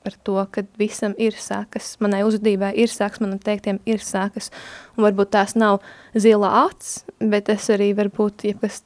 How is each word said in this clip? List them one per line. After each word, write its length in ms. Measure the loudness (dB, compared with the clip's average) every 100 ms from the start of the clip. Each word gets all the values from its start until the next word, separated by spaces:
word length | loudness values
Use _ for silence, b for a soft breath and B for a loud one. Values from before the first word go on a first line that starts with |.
| -14
par 80 | -10
to, 140 | -4 -2 -2
ka 120 | -6 -8 -4
visam 360 | -4 -2 -4 0
ir 180 | -2 -2
sekas. 640 | -6 -8 -8 -10 -12 -4
Manai 220 | 0 2
uzvedībai 480 | 2 2 0 0 0 0
ir 120 | 0
sekas, 280 | 0 -4 -2
manam 200 | -4 -4
teiktiem 380 | -4 -4 -4 -4
ir 160 | -2 -4
sekas. 500 | -4 -4 -4 -6 -12 B B B B 2
Un 80 |
varbūt 300 | 2 4 2 2
tās 200 | 2 2
nav 220 | 2 2 B B B 4
zila 360 | 6 6 4 4
acs, 380 | 2 -2 -12 -12 -14 -4
bet 300 | 0 0 2
tas 180 | 0 0
arī 160 | 2 2 0
var 100 | 0
būt 320 | 0 -2 -2 -6
jebkas 320 | -4 -6 -6